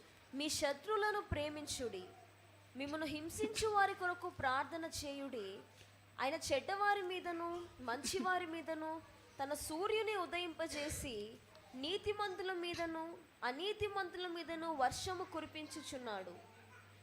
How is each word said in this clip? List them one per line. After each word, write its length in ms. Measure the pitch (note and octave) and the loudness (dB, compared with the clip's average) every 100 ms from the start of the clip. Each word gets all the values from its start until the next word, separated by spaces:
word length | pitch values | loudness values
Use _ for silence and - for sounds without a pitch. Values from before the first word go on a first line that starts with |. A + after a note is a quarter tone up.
| - - - | -16 -20 -8
మీ 140 | C4 D4+ | -2 0
శత్రువులను 720 | - D4 C#4 - G#4+ G#4 G#4 | 2 2 2 2 4 4 2
ప్రేమించుడి. 800 | G4+ D4+ D4 D4+ D4 - A#3+ G3 F3+ - - - - - - B3 | 0 0 0 -2 -4 -2 -2 -4 -8 -14 -20 -20 -20 -20 -14 -6
మిమ్మును 300 | C#4+ D#4 D#4 | -2 0 -2
హింసించు 600 | D4+ D#4+ - G#4+ G#4+ G#4+ | -2 -4 0 0 2 4
వారి 260 | G#4 G4 | 6 6
కొరకు 340 | G4 F4+ F4 F4 | 6 0 0 -4
ప్రార్థన 560 | E4+ C4+ C4 C#4 E4 E4 - D4 | 0 4 4 2 -2 -4 -4 -4
చేయుడి. 460 | C#4 C#4 A#3+ G3 G3+ - - - - - - | -4 -4 -4 -4 -8 -14 -20 -20 -20 -16 -2
ఆయన 140 | B3+ D#4 - | 0 0 2
చెడ్డవారి 500 | C#4 - G4 G#4 G4+ | 2 2 4 6 6
మీదను 580 | F4+ F#4 F4 E4+ E4+ F4 F4 - | 2 0 0 -2 -2 -4 -6 -8
మంచివారి 680 | B3 B3 C4+ F#4 F4+ F4+ F4 | -2 -2 0 2 4 4 2
మీదను 540 | E4 D#4 D4+ D#4 D#4+ - - - - | -2 -2 -2 -2 -4 -8 -18 -16 -6
తన 120 | F3+ | -2
సూర్యుని 640 | D4 - D#4+ G4+ A4 G#4+ G#4 | -2 -2 0 2 4 4 2
ఉదయింపజేసి, 1120 | E4 E4+ F4 D#4 E4 D4 D4 - C#4+ G#3+ G#3+ B3 - - - | 0 0 -2 -2 -2 0 -2 -2 -2 -4 -6 -10 -18 -20 -14
నీతిమంతుల 760 | B3+ C#4+ G4 G4+ G#4 G#4 F#4 F#4 | -6 -2 0 0 2 0 0 0
మీదను 560 | F4+ F4 E4+ E4 D#4+ E4 E4+ - - | 0 0 0 0 0 -4 -8 -16 -2
అనీతిమంతుల 840 | A#3+ C4 F#4+ G#4+ G#4 G4+ F#4 F4 F4+ | -2 0 0 0 0 0 0 -2 -2
మీదను 480 | E4+ D#4 E4 E4 | -2 -2 -2 0
వర్షము 500 | D#4 B3+ - G4 F4+ | 4 4 4 -2 -2
కురిపించుచున్నాడు. 1300 | F#4 D#4+ D#4 D#4 D4+ D#4+ - C#4 A#3+ G3+ F3+ F3 - - - - - - | -2 -4 -6 -8 -8 -8 -6 -6 -4 -4 -6 -10 -14 -20 -20 -20 -20 -20